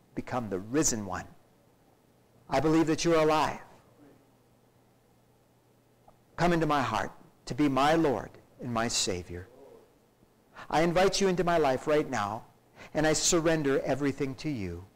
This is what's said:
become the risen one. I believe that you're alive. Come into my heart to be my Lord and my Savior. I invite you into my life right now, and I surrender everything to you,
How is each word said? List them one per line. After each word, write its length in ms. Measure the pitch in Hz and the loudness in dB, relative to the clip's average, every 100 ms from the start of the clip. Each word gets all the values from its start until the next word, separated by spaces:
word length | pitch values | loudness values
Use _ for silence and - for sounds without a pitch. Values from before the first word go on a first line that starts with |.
| _ | _
become 340 | - - 123 110 | -12 -6 -6 -4
the 120 | 95 | -6
risen 440 | 104 139 156 117 | -2 -2 0 -2
one. 220 | 98 87 82 - _ _ _ _ _ _ _ _ _ _ - | -6 -10 -12 -18 _ _ _ _ _ _ _ _ _ _ -4
I 120 | 135 | 0
believe 260 | 151 160 156 | 4 4 4
that 180 | 160 | 2
you're 160 | 165 160 | 2 4
alive. 400 | 156 151 143 - - - _ - - - _ _ _ _ _ _ _ _ _ _ _ _ _ _ _ _ _ _ - - _ - | 4 4 0 -4 -12 -20 _ -20 -20 -20 _ _ _ _ _ _ _ _ _ _ _ _ _ _ _ _ _ _ -20 -20 _ -2
Come 180 | 175 | 0
into 120 | 170 156 | 2 2
my 140 | 147 | 0
heart 320 | 120 110 - - - _ - | 0 -2 -4 -8 -20 _ -8
to 80 | |
be 140 | 123 147 | 0 0
my 260 | 131 139 | 2 2
Lord 360 | 165 156 110 64 - - - | 4 2 0 -4 -14 -20 -14
and 100 | 156 | -6
my 160 | 117 117 | -4 -2
Savior. 580 | - - 90 87 87 90 - - - - _ _ _ _ _ _ - - | -2 -2 -4 -8 -12 -14 -20 -20 -20 -20 _ _ _ _ _ _ -20 -4
I 120 | 147 | 0
invite 380 | 170 170 190 190 | 2 4 2 2
you 80 | 196 | 0
into 160 | 180 | 2
my 140 | 170 170 | 2 2
life 280 | 147 127 - | 2 0 0
right 220 | 151 147 | 0 0
now, 380 | 123 101 110 - _ _ - - | -2 -4 -6 -12 _ _ -20 -8
and 120 | 165 156 | -2 0
I 60 | |
surrender 680 | 156 - 175 160 160 139 135 | 2 2 2 2 2 2 0
everything 540 | - 135 143 131 139 131 | 0 -2 -2 -2 -6 -6
to 120 | 156 | -6
you, 380 | 135 92 87 95 | -6 -6 -8 -14